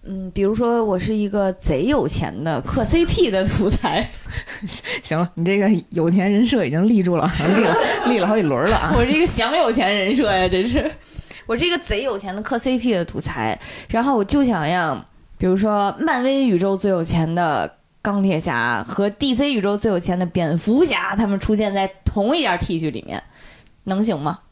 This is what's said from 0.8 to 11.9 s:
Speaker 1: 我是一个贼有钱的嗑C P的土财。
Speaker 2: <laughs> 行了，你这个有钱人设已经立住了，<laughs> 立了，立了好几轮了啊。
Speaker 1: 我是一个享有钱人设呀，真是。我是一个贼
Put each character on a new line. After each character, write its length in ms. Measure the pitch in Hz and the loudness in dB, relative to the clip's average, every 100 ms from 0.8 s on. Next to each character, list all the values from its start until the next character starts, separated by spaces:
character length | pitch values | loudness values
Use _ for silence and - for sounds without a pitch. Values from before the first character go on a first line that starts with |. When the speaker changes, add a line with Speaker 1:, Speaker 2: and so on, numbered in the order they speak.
| 220 | 2
Speaker 1:
我 140 | 185 | 0
是 160 | 180 220 | 0 0
一 120 | 202 | 0
个 240 | 208 190 | 0 0
贼 320 | 190 - 143 196 | -2 -2 0 2
有 220 | 294 127 | 2 0
钱 240 | - 98 92 | -2 -4 -4
的 180 | 156 151 | -4 -4
嗑 240 | - - 220 | -2 -2 2
C 180 | 339 | 2
P 280 | 339 - 330 | 2 2 2
的 120 | 190 285 | 2 0
土 200 | - 196 | 0 0
财。 400 | - 202 156 233 - - - - - | 0 0 -2 -4 -8 -12 -12 -10 -12
Speaker 2:
<laughs> 400 | 202 - - 165 | -10 -10 -8 -8
行 160 | - 156 | -4 -2
了， 100 | 175 | -2
你 100 | - | -2
这 140 | 170 196 | 0 2
个 100 | 196 190 - | 2 2 0
有 220 | - 165 | -2 2
钱 200 | 185 190 | 2 4
人 140 | 208 233 | 2 4
设 200 | 240 151 | 2 0
已 40 | |
经 180 | 151 202 | 2 4
立 140 | 226 | 4
住 140 | 180 170 | 2 2
了， 160 | 185 | 0
<laughs> 240 | 156 156 202 | 0 2 4
立 60 | |
了， 120 | 214 - - - 240 | 4 2 0 0 0
立 100 | 240 | 2
了 80 | 180 | 2
好 80 | 220 | 2
几 80 | |
轮 260 | 165 131 165 | 2 2 2
了 60 | 220 | 0
啊。 180 | 156 - | 2 2
Speaker 1:
我 80 | |
是 80 | 247 | 4
一 80 | 302 | 4
个 60 | 339 | 2
享 320 | - 233 311 | 0 0 2
有 140 | 269 | 2
钱 200 | 254 196 | 2 2
人 240 | 208 190 254 | 0 0 0
设 160 | 226 | 2
呀， 160 | 190 185 | 2 2
真 200 | 180 220 | 2 0
是。 240 | 269 269 - - - - - - | 0 -2 -8 -14 -16 -14 -18 -6
我 80 | 233 | -2
是 80 | |
一 60 | 349 | 0
个 80 | 339 | -2
贼 240 | - | -2